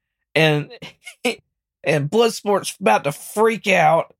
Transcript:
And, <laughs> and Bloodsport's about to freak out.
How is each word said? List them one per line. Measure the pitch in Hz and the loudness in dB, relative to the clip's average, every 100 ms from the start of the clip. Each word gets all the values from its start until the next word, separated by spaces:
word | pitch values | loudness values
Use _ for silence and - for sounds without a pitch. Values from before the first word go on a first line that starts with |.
| _ _ _ | _ _ _
And, | 147 156 147 - - - - - - | 0 2 2 -4 -12 -20 -20 -20 -6
<laughs> | - - _ _ _ _ | -6 -6 _ _ _ _
and | 135 151 143 | -2 -2 0
Bloodsport's | 214 233 - 202 190 165 - | 2 0 0 -2 -2 -2 -4
about | 196 208 | 0 0
to | 143 | -2
freak | - - 208 220 220 202 | -8 -6 0 0 0 0
out. | 185 156 165 - | 2 4 2 -2